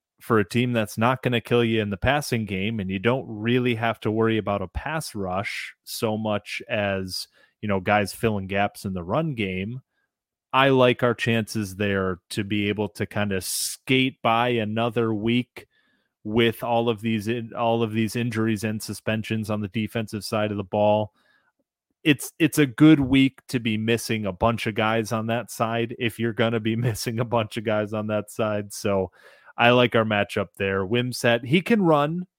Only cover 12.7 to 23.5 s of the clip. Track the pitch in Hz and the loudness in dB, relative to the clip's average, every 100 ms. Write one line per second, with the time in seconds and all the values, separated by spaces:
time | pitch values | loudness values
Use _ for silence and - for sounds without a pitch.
12.7 | 101 104 - 104 107 101 95 - - - | -2 -4 -4 -6 -2 -2 -2 -4 -6 -6
13.7 | - - 131 131 - 120 113 123 120 107 | -6 0 2 2 0 0 2 2 0 -2
14.7 | 110 117 117 113 107 113 120 123 - - | -2 -2 0 0 0 0 0 -2 -10 -20
15.7 | _ _ _ _ _ 107 110 117 - 117 | _ _ _ _ _ -4 2 2 2 -2
16.7 | 117 117 107 113 113 104 120 117 - 117 | 0 0 0 -2 -2 -2 -4 -6 -4 0
17.7 | 117 113 110 110 123 120 110 110 107 110 | 2 0 0 -2 -2 -2 0 0 0 -2
18.7 | 110 - 104 - 110 104 110 107 107 104 | -6 -8 -8 -4 -4 -2 -4 -4 -4 -4
19.7 | 117 107 117 104 107 - 110 107 101 95 | -4 -4 -4 -6 -8 -4 -2 -2 -4 -2
20.7 | 107 104 107 107 _ _ _ _ _ _ | 2 4 4 0 _ _ _ _ _ _
21.7 | _ _ _ 160 139 - - 160 - 139 | _ _ _ 0 0 0 -2 0 2 2
22.7 | 110 156 147 131 135 135 - - | 6 8 8 6 4 4 2 -6